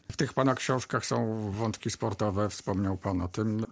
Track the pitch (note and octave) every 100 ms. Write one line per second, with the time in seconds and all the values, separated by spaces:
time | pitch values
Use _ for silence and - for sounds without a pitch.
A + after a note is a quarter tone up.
0 | - - C3+ - C3+ B2+ - C3 - B2
1 | - A#2+ A2+ A2 G#2+ G2 A2+ G#2+ A#2 -
2 | A2+ G2+ G#2+ G2 G#2 - - G2 G2 F#2
3 | G#2 F#2 F2+ - A2 G#2+ A2